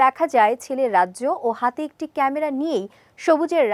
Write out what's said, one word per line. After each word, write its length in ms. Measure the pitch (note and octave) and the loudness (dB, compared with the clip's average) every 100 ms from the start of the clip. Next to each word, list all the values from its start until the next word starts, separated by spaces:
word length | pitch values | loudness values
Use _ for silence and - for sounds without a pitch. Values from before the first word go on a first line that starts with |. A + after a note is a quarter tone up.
দেখা 220 | C4 - D#4+ B3+ | 2 2 0 2
যায় 180 | G#3+ A#3+ | 2 2
ছেলের 260 | - C4 B3+ F#3 | -4 -4 0 2
রাজ্য 260 | F#3 F#3 C4 F4+ A#3 | 0 -2 -4 -2 -4
ও 20 | A3 | -2
হাতে 220 | B3 B3 D4+ | -4 -4 -8
একটি 160 | - D#4 - | -10 -10 -2
ক্যামেরা 320 | C4+ C#4+ D4+ C4+ | -2 -2 -4 -4
নিয়েই 260 | D#4+ C4+ G4 _ _ - | -2 -4 -6 _ _ -6
সবুজের 460 | - D4+ D#4+ E4+ A#3 | 0 2 2 0 2